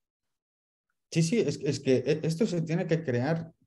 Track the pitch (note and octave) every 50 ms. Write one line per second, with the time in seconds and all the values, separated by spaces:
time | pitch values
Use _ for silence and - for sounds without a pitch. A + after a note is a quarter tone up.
0 | _ _ _ _ _ _ _ _ _ _ _ _ _ _ _ _ _ _ _ _
1 | _ _ - E3+ E3 - A#3+ A3+ D3 C#3+ C#3+ - - D3+ - - - C3 B2+ A#2+
2 | - C#3+ D#3+ D3+ - E3 D#3+ - A#3 - F3 E3+ D#3+ D#3 D#3+ F#3 F#3 E3 E3 E3
3 | D#3+ C3+ A#2+ A#2+ B2 D3+ E3 E3 - - - _ _